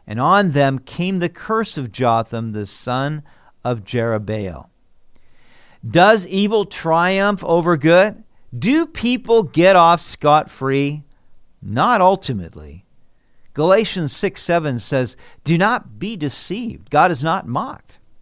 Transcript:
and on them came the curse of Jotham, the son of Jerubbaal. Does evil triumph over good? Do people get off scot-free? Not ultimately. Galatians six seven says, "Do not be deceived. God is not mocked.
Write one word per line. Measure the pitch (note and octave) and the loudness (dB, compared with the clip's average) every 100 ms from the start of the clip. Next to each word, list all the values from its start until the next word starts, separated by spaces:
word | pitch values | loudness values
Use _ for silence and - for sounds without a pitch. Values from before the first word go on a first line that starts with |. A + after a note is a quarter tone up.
| - | -10
and | A2 | -4
on | D3+ G3 F#3+ | 2 2 2
them | C#3+ C#3 C3+ | 2 0 0
came | - - F3+ F#3+ | -8 -6 -4 -2
the | F3 | -4
curse | - - A3 G#3+ D#3 | -6 -4 -4 -4 -8
of | A#2+ | -10
Jotham, | A2+ B2 A2+ A2 A2+ A2+ | -2 0 0 -2 -8 -6
the | G#2+ G2+ | -8 -8
son | - B2+ B2+ C#3 D3+ - _ _ _ | -10 -6 -4 -4 -6 -12 _ _ _
of | B2 A#2 | -6 -6
Jerubbaal. | F#2 A#2+ A#2 A2 G2+ G#2+ F#2+ C#2+ - _ _ _ - - - - - - _ - A#2 | -4 -4 -2 -4 -4 -8 -8 -12 -18 _ _ _ -20 -20 -20 -20 -20 -20 _ -16 -2
Does | E3 G3+ A3 D3+ | 4 6 4 0
evil | F#3+ G3+ A3 G3 | -2 0 0 -2
triumph | - D#3+ D#3+ F3+ F#3+ G3+ G3+ | -6 0 2 2 0 0 -2
over | - E3+ E3+ D#3 | 0 2 2 2
good? | D#3 F3 G#3 - - _ - A#2+ | 6 6 4 -2 -20 _ -14 -6
Do | F#3+ D#4 E4 | 0 0 0
people | - A#3+ B3 G#3+ A#3 | -4 -2 -2 2 2
get | D#3 D#3 F#3 F#3 | 2 4 6 6
off | E3 E3+ | 6 4
scot-free? | - - D3 D3+ - - C3+ C#3 C#3+ D3+ - _ _ - - _ | -2 -2 2 2 0 -8 -2 -2 -2 -6 -16 _ _ -20 -20 _
Not | - A#2 G#3+ A3+ | -8 -2 0 4
ultimately. | F#3 F#3+ - G#2+ E2 D#2 D2 E2 _ _ _ _ _ _ - | 4 2 -4 -8 -8 -16 -18 -20 _ _ _ _ _ _ -14
Galatians | C#3 E3 G#3 A3 F#3 D3+ - | -2 2 4 2 -4 -6 -4
six | G3 - | -4 -4
seven | - E3+ D#3 A#2+ | -2 0 0 -6
says, | - C3+ A#2+ - - - | -4 -2 -4 -8 -20 -12
"Do | - E3 | -2 2
not | G#3 B3 - G#2+ | 2 0 -6 -12
be | G3 G3+ | -10 -6
deceived. | D3 - - G#3 A3+ - - | -8 -6 -8 -8 -8 -12 0
God | C#3+ F3+ | 2 2
is | C3 | 2
not | D#3+ F3+ - | -2 -4 -4
mocked. | C#3 F3 - _ - _ - | -6 -6 -14 _ -20 _ -20